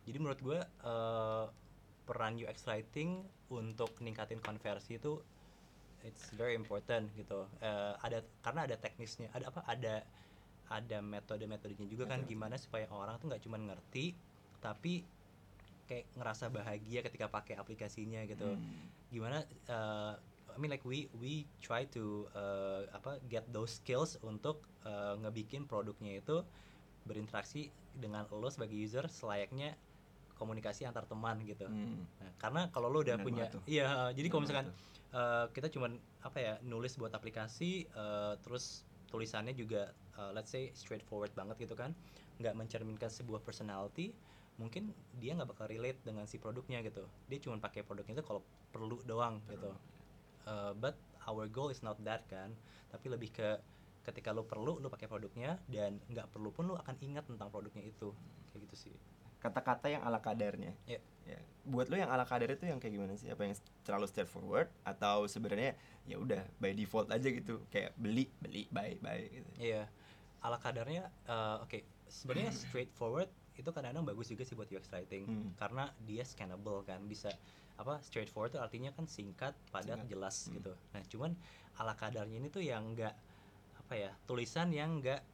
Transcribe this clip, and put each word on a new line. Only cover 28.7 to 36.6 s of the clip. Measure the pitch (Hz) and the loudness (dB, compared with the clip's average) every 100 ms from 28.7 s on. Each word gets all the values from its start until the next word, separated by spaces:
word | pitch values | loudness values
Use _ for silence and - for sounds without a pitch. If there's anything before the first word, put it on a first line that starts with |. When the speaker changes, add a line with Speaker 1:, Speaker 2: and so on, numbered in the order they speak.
Speaker 1:
user | 107 107 120 160 | 0 0 0 -2
selayaknya | - 117 101 101 131 143 147 - - - - - | -2 0 2 2 0 -2 -4 -16 -20 -20 -20 -18
komunikasi | - 110 107 107 104 | -6 -2 0 -2 -2
antar | 104 104 104 | -2 -2 -2
teman | 110 113 110 | 0 2 2
gitu. | 107 101 98 | -2 -4 -2
Speaker 2:
Hmm. | 107 107 110 87 - | 0 0 -2 -6 -10
Speaker 1:
Nah, | 92 - | -14 -2
karena | 110 147 175 | 2 4 4
kalau | 135 120 | 4 6
lo | 151 | 6
udah | 139 113 | 8 6
Speaker 2:
Benar | 101 | 4
Speaker 1:
punya, | 117 113 | 4 2
Speaker 2:
banget | 101 | 0
tuh. | 92 | 4
Speaker 1:
iya, | 151 135 139 127 | 6 6 6 4
jadi | 131 | 4
Speaker 2:
Benar | 160 | 6
Speaker 1:
kalau | 165 | 6
misalkan, | 147 143 135 | 6 4 2
Speaker 2:
banget | - | -4
tuh. | - - - | -14 -18 -2
Speaker 1:
eh, | 127 120 120 117 | 4 6 8 6
kita | - 151 | 2 0
cuman, | 147 123 120 - - | 2 0 0 -10 -10
apa | 135 135 | -4 2
ya, | 117 110 | 2 2